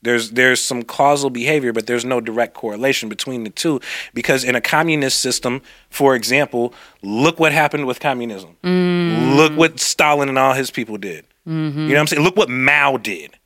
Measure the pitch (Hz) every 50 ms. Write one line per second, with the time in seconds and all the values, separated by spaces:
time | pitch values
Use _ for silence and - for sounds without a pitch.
0 | _ 113 120 120 113 107 110 123 127 131 127 120 - - 131 123 117 - - -
1 | 143 143 147 143 139 139 127 120 120 135 156 151 135 123 113 113 107 110 120 120
2 | 117 123 131 123 113 117 110 117 120 113 _ - - 113 104 104 120 135 135 -
3 | - 110 107 101 - - 131 123 113 107 - - - 170 151 127 - - - -
4 | - - _ 120 117 - 147 131 127 127 127 123 113 - - 151 160 170 160 151
5 | 139 131 131 - - 127 123 - - 127 123 135 - - - - _ _ - -
6 | 143 139 131 123 113 117 127 139 147 - - 120 120 120 - - - - _ _
7 | - 101 104 113 135 160 165 165 160 156 143 160 151 147 - 147 147 127 123 -
8 | - 151 135 123 120 117 107 95 95 80 85 _ - 180 180 180 180 180 180 175
9 | 175 170 165 165 160 131 135 139 156 156 151 151 165 160 156 - - - - -
10 | - 151 147 147 143 139 135 131 131 135 131 135 135 123 - - 120 110 107 104
11 | 98 98 85 76 76 _ _ _ _ 170 160 160 156 156 143 147 156 151 143 147
12 | 151 147 - 180 175 185 185 208 208 139 123 127 131 135 147 147 143 143 135 123
13 | 104 113 101 82 - - _ _ _